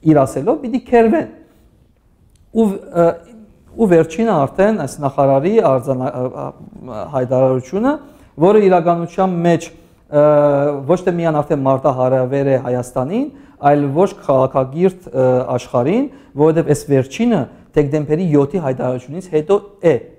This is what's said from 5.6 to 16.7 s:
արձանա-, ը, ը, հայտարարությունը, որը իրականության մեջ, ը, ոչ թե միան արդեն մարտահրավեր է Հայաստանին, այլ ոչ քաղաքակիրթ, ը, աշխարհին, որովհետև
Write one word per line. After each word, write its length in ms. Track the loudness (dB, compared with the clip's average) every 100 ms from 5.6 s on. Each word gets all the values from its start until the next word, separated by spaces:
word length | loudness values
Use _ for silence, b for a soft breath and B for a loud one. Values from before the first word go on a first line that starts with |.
| 2
արձանա-, 400 | 2 -2 -4 -4
ը, 160 | -6 -8
ը, 720 | -8 -12 -14 -20 -20 -16 -12 -8
հայտարարությունը, 800 | -6 -2 0 2 0 -4 -4 -2 -4 B B B 0
որը 180 | 4 4 4
իրականության 680 | 2 2 -2 -4 -4 -2 0 0
մեջ, 200 | 0 -2
ը, 520 | -20 _ _ _ 2 4 4 2 2 0 -4 -2
ոչ 80 | -2 0
թե 60 |
միան 220 | -2 -2 -2
արդեն 220 | -2 -2
մարտահրավեր 840 | 0 0 0 0 0 0 0 -2 0
է 60 | 0
Հայաստանին, 600 | -2 -6 -4 -6 -4 -4 -6 B B B
այլ 200 | 0 2 0
ոչ 140 | 0 -2 -2
քաղաքակիրթ, 840 | -2 0 2 -2 -4 -2 -2 -2 -10
ը, 180 | -2 0 0 -2
աշխարհին, 540 | -6 -2 -2 0 -2 -4 B B 0
որովհետև 300 | 2 2 0